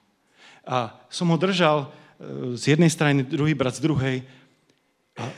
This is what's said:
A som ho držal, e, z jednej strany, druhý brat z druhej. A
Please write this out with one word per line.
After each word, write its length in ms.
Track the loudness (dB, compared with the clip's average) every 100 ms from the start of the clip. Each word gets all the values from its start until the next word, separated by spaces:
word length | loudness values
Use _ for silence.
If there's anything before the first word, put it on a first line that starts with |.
| _ _ _ _ -20 -20 -6
A 240 | -6 -6 -10 _
som 240 | -4 0
ho 60 | 2
držal, 480 | 2 2 4 2 -2 -12 -20 _
e, 400 | -14 -10 -8 -4
z 160 | 2 4
jednej 160 | 4
strany, 320 | 4 2 2
druhý 320 | 0 -2 0 0
brat 240 | -2 -2
z 40 |
druhej. 340 | -2 0 -2 -4 -8 -20 _ _ _ _ _ _ _ -14
A 160 | -12